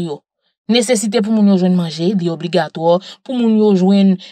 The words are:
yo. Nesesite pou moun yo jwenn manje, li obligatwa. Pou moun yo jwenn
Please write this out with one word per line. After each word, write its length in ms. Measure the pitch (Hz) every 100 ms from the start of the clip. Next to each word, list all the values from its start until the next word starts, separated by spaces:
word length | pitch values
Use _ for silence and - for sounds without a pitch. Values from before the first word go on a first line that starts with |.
yo. 160 | 170 143 _ _ _ _ -
Nesesite 560 | 233 247 233 220 233
pou 80 | 208
moun 160 | 220 202
yo 80 | 185
jwenn 160 | 180 180
manje, 320 | 170 151 175
li 160 | 196 170
obligatwa. 720 | 160 170 170 151 165 165 180 - -
Pou 160 | - 247
moun 160 | 226 220
yo 160 | 214
jwenn 460 | 190 185 202 196 185 -